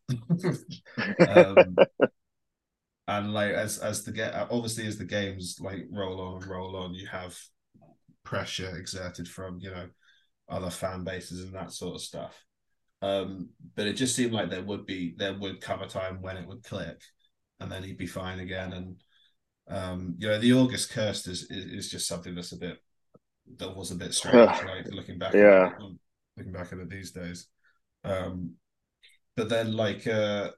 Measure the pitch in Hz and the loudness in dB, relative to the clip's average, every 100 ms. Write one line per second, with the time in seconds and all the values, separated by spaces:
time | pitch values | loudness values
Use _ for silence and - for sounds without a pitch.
0 | - 123 - 170 180 123 - - - - | -6 -6 0 0 2 -2 -6 -16 -10 -4
1 | 202 - - 175 - - 185 180 180 - | -2 6 8 10 8 4 -2 4 4 4
2 | - - _ _ _ _ _ _ _ _ | 0 0 _ _ _ _ _ _ _ _
3 | - 104 101 104 104 - - - - - | -4 -2 -2 0 0 0 -2 -4 -4 -4
4 | - 107 110 - - 120 113 113 107 104 | -6 -6 -4 -4 -2 -2 -2 -4 -4 -6
5 | 92 104 98 95 87 - 98 98 - 101 | -4 -2 -2 -6 -10 -10 -10 -10 -8 -6
6 | 95 92 92 92 92 92 92 95 90 90 | -6 -6 -8 -8 -8 -8 -8 -8 -8 -10
7 | 98 92 90 - - _ _ - - _ | -10 -10 -10 -14 -20 _ _ -20 -20 _
8 | _ _ - - 87 - 92 87 95 92 | _ _ -8 -6 -6 -6 -6 -8 -10 -8
9 | 90 - 85 - 95 90 95 92 90 - | -8 -10 -12 -10 -10 -10 -12 -12 -12 -16
10 | _ _ _ _ - 90 90 - 92 92 | _ _ _ _ -10 -6 -6 -4 -6 -4
11 | 92 90 - 90 92 95 90 - 90 - | -6 -6 -8 -12 -10 -10 -12 -8 -8 -8
12 | - 73 - - _ _ _ _ _ _ | -10 -10 -12 -14 _ _ _ _ _ _
13 | 98 98 95 95 - - - - 104 95 | 0 0 -2 -8 -12 -14 -12 -4 -4 0
14 | 127 - 120 110 87 92 98 98 - 92 | 0 2 2 2 -2 -4 -6 -8 -6 -6
15 | 87 85 98 98 95 90 - 92 95 98 | -6 -4 -4 -4 -8 -8 -6 -6 -6 -6
16 | 92 92 92 92 90 - - 98 82 - | -6 -6 -10 -10 -12 -16 -10 -10 -8 -12
17 | - _ _ _ _ _ 92 92 95 92 | -20 _ _ _ _ _ -12 -10 -10 -8
18 | 90 95 90 92 92 92 92 90 92 90 | -8 -6 -8 -8 -8 -8 -8 -8 -10 -14
19 | _ _ _ _ _ _ - 95 92 90 | _ _ _ _ _ _ -10 -8 -6 -6
20 | 90 85 110 107 120 127 127 104 - 113 | -6 -4 0 4 6 8 6 2 -4 -2
21 | 107 - 92 90 - - 90 95 - 87 | -2 -2 -6 -8 -8 -10 -8 -8 -8 -6
22 | - 87 90 87 85 87 87 80 _ _ | -6 -6 -8 -10 -10 -8 -8 -10 _ _
23 | _ - _ _ - - 95 95 90 90 | _ -20 _ _ -20 -12 -10 -8 -8 -8
24 | 90 - - 120 110 - - - - 98 | -4 -2 8 10 10 8 -4 -8 -8 -10
25 | - 90 95 101 104 95 90 - 98 87 | -10 -6 4 10 12 12 10 2 -12 -16
26 | _ _ _ - 101 90 87 90 85 95 | _ _ _ -16 -12 -10 -10 -10 -10 -12
27 | 90 90 87 87 - _ _ _ _ _ | -12 -10 -10 -10 -14 _ _ _ _ _
28 | - 95 92 92 87 - _ _ _ _ | -4 -4 -2 -6 -8 -10 _ _ _ _
29 | - _ _ - 104 113 113 110 107 101 | -20 _ _ -4 0 2 2 2 0 0
30 | 120 107 104 104 92 | 0 2 2 0 -4